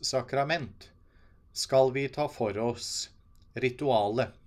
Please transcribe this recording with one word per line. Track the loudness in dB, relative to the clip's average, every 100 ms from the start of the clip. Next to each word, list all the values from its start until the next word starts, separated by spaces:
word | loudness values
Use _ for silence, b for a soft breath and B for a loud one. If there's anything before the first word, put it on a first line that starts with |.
sakrament | -2 -2 0 -2 0 -2 -4 -14 -20 -20 b b b b b -10
skal | 2 6 6 4
vi | -2
ta | -2 -4
for | -2 -2 0
oss | -2 -2 -6 -8 -8 -14 -20 -20 -16 -2
ritualet | -2 0 2 2 2 0 -2 -6